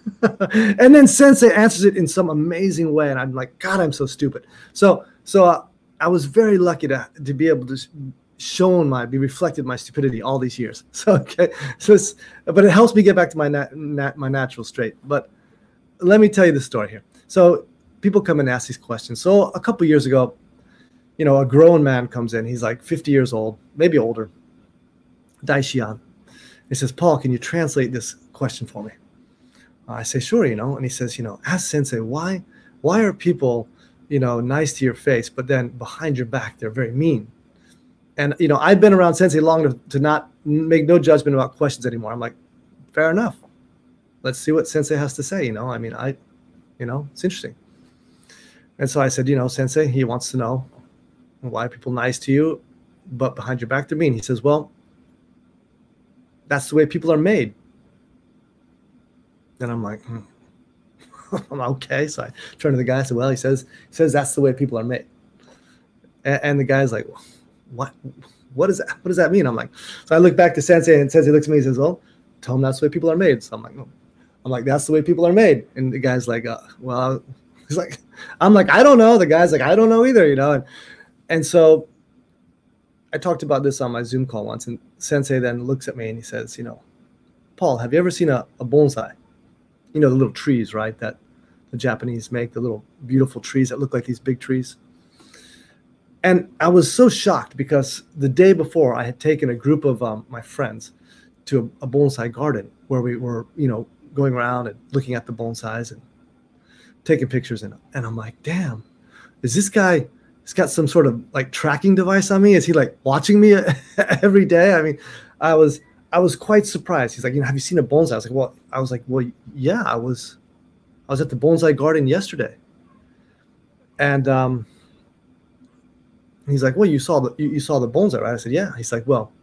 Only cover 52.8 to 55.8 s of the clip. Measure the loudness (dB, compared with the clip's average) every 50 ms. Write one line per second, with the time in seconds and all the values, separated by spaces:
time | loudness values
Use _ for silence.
52.8 | _ _ _ _ _ -16 -8 -6 -6 -6 -6 -8 -10 -8 -8 -8 -6 -4 -4 -4
53.8 | -4 -6 -4 -2 0 0 -2 -2 -4 -6 -6 -2 0 0 0 0 -2 -6 _ _
54.8 | _ _ _ _ _ _ _ _ _ _ _ _ _ _ _ _ _ _ _ _